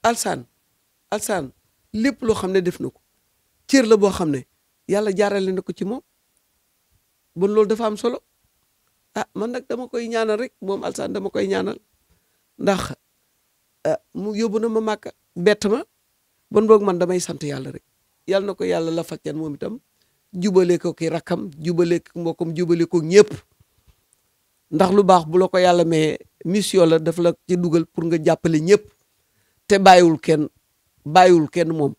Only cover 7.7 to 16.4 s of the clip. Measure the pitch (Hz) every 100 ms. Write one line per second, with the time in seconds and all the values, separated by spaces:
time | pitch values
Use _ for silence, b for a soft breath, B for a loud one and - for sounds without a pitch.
7.7 | 214 226 214 233 254 _ _ _ _ _
8.7 | _ _ _ _ - - - 220 247 -
9.7 | 233 247 240 233 226 220 214 254 _ 190
10.7 | 196 - 185 190 190 196 - 202 190 190
11.7 | - _ _ _ _ _ _ _ _ 180
12.7 | 92 - - _ _ _ _ _ _ _
13.7 | _ - 156 _ - 202 208 226 214 226
14.7 | 220 220 208 - _ _ - 180 208 208
15.7 | 233 370 _ _ _ _ _